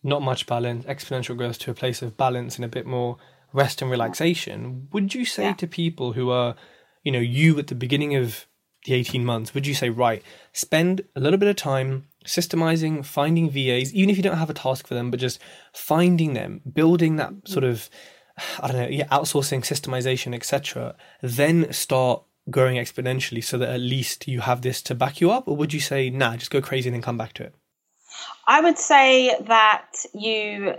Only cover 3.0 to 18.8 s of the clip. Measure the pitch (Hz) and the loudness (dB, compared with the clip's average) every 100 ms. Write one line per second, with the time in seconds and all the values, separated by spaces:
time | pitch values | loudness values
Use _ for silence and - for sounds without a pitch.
3 | 123 120 - _ _ 135 139 - 135 123 | -4 -6 -16 _ _ 0 2 0 -2 0
4 | 113 - 165 170 - 107 120 127 135 208 | -2 0 0 0 -4 -8 -8 -10 -6 -2
5 | 196 247 247 - 202 196 170 - 165 165 | -2 -2 -6 -2 -4 -2 -6 -2 -4 -2
6 | 127 117 123 123 120 113 - _ _ _ | -6 -2 0 2 0 -4 -16 _ _ _
7 | 147 127 120 123 160 147 147 127 123 143 | -2 0 0 4 4 4 0 -6 0 0
8 | 147 139 120 110 - _ _ _ - 127 | 2 0 0 -4 -16 _ _ _ -2 0
9 | 120 131 123 117 113 139 139 135 123 117 | 0 -2 -2 -2 -4 -4 -2 -2 -2 2
10 | 120 110 - - _ - - 156 175 190 | 0 0 -8 -20 _ -10 0 2 2 0
11 | - - 135 190 202 202 147 135 131 135 | -4 -2 2 4 2 0 -2 -2 -2 -4
12 | 139 _ - - 170 170 165 165 156 156 | -8 _ -6 -4 0 2 2 2 0 -4
13 | 139 - 147 170 165 135 127 123 131 214 | -4 0 2 2 2 0 0 0 0 2
14 | 190 196 190 165 160 147 131 131 - 123 | 2 4 2 0 -2 -2 -2 -4 -4 -4
15 | 120 123 127 - - - - - - 156 | -4 -2 -4 -6 -16 -20 -20 -16 0 4
16 | 175 175 156 123 - - 131 151 160 175 | 6 4 2 -2 -6 -10 -6 2 4 6
17 | 165 156 139 - - 185 131 117 - - | 4 2 -4 -8 -6 -2 0 -2 -8 -20
18 | - - _ - - - 135 127 | -20 -20 _ -14 -12 -8 -4 -4